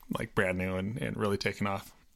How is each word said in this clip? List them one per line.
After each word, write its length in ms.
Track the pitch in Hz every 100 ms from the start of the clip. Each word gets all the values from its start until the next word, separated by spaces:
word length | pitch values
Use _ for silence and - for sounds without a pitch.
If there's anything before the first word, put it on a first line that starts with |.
| - -
like, 180 | -
brand 220 | - 92 90
new 180 | 92
and, 220 | 92 98 131
and 160 | 117 104
really 180 | 104
taking 320 | 101 104 - 104
off. 240 | 98 - - -